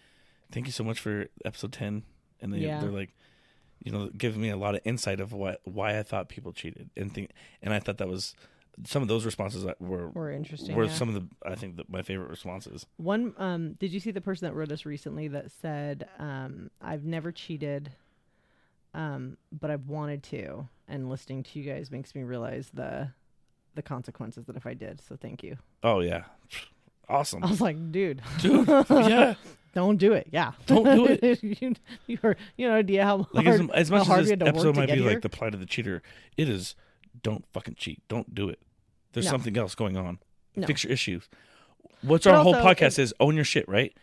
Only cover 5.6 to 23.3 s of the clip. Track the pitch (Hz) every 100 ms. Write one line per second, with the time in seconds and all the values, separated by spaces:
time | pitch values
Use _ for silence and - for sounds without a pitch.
5.6 | 95 101 104 107 104 101 90 - - -
6.6 | 82 - - - 101 - 98 _ - _
7.6 | 104 104 - 98 95 92 - - _ _
8.6 | _ - - 143 120 113 113 - 101 92
9.6 | 95 - 90 90 85 - 156 143 - 151
10.6 | - 107 110 160 120 101 90 - - 92
11.6 | 95 85 - 90 90 95 90 87 92 90
12.6 | - 78 - - 165 214 240 - 185 170
13.6 | 165 - 196 185 226 190 196 185 170 156
14.6 | 156 156 151 147 151 151 156 139 - -
15.6 | 165 147 147 143 - - 151 135 131 143
16.6 | - - - 156 151 165 165 170 - 156
17.6 | 147 143 143 131 _ _ _ _ _ _
18.6 | _ _ _ 156 156 139 127 - _ 156
19.6 | 151 143 135 151 147 143 - 139 73 67
20.6 | 131 _ - 143 127 131 - 131 - 147
21.6 | 143 139 135 135 135 143 123 123 117 120
22.6 | 131 - 131 131 135 - _